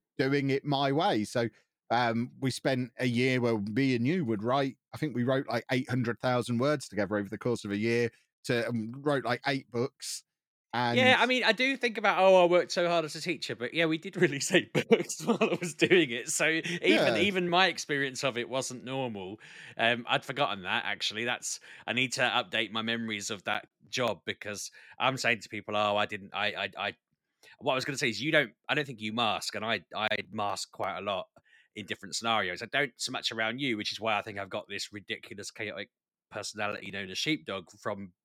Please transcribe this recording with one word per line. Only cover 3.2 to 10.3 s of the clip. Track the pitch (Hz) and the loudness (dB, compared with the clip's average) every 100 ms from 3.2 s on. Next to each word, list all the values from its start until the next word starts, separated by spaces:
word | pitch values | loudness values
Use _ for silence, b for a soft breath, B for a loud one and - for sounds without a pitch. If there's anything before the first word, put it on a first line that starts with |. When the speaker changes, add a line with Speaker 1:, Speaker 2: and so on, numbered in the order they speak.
| 131 127 | 2 2
Speaker 1:
where | 120 113 | 2 0
me | 101 107 135 120 | 0 0 2 2
and | 123 | 2
you | 185 120 | 2 0
would | 107 | 0
write, | 113 139 139 - _ | 0 0 0 -4 _
I | 117 | -6
think | 156 120 | -4 0
we | |
wrote, | 120 135 143 | 2 2 0
like, | 117 - | -4 0
eight | 127 127 | 0 0
hundred | 127 117 110 | 0 0 0
thousand | 131 123 120 117 | 0 0 0 0
words | 139 147 - | 2 0 -4
together | 98 95 104 | -4 0 0
over | 98 | -2
the | 104 | -4
course | 127 113 104 | -2 -2 -2
of | |
a | 101 | 0
year, | 113 117 117 b b _ - | 2 2 0 b b _ -2
to, | 120 113 | 0 0
um, | 120 110 135 | -2 -4 -4
wrote, | 143 139 117 | -2 0 0
like, | 123 139 | -2 0
eight | 139 - | -2 -2
books. | 117 135 - - - - | -2 -2 -4 -10 -10 -12